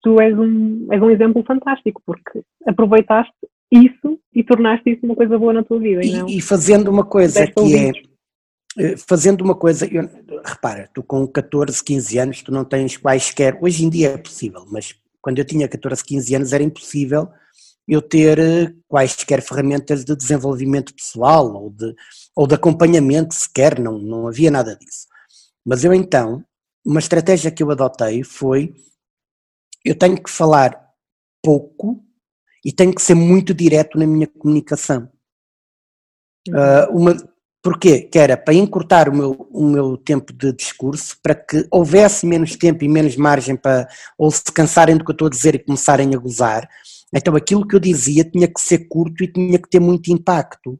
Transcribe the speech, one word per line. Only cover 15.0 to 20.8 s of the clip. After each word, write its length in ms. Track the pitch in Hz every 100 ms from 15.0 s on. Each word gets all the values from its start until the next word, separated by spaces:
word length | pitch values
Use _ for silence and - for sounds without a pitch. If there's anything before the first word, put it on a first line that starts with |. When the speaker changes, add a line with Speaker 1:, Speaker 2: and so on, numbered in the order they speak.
| _ _
Speaker 2:
quando 180 | - 131
eu 60 |
tinha 240 | 139 151 139
catorze, 360 | - 135 127
quinze 300 | - 139 120
anos 180 | 135 135
era 100 | 139
impossível 680 | 147 156 - 147 135 147 170 _ _ _ _ _ -
eu 160 | 151
ter, 360 | 147 160 156 156
eh, 360 | 160 170 170 - _
quaisquer 540 | 143 131 - - 135
ferramentas 640 | - 131 139 143 139 147
de 100 | 127
desenvolvimento 800 | 147 - 147 135 131 135 139